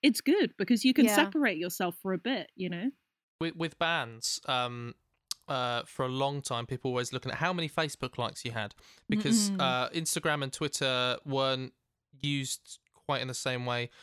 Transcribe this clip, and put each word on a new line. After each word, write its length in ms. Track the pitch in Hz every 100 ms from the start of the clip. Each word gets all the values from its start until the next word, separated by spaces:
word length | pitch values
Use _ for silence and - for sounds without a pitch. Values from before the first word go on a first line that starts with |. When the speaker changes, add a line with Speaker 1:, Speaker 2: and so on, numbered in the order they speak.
Speaker 1:
it's 180 | 285 220
good 320 | - 392 - -
because 260 | 196 240
you 80 | 254
can 140 | 254 233
Speaker 2:
Yeah. 80 |
Speaker 1:
separate 440 | 208 302 311 262 160
yourself 380 | 175 - 180 -
for 100 | 190
a 60 | 185
bit, 320 | 233 254 -
you 140 | - 180
know? 220 | 175 240 - _ _ _ -
Speaker 3:
With, 160 | 165 165
with 220 | 165 -
bands, 600 | 165 165 117 113 - - -
um, 480 | 127 123 120 120 - _ _ - - -
uh, 360 | 135 123 120
for 200 | - -
a 40 | 127
long 340 | 131 139 143
time, 240 | - 120 117
people 240 | 127 131
were 60 | 123
always 160 | 123
looking 200 | 127 127
at 60 | -
how 140 | 170
many 160 | 180 156
Facebook 500 | - 156 - 127 -
likes 260 | 113 -
you 60 | 120
had 240 | 113 104 - - - -
because, 420 | 214 - 226 208
Speaker 1:
Mm-mm. 100 | 190
Speaker 3:
uh, 280 | 135 127 -
Instagram 520 | 170 160 170 160 147
and 100 | 139
Twitter 640 | - 151 - 135 127 127 120
weren't 480 | 143 135 135 131 131 _ _ _ _ 135
used 580 | 143 143 131 - - - _
quite 280 | _ - 135
in 60 | 131
the 60 |
same 300 | 127 135 123
way, 240 | 123 120 120 -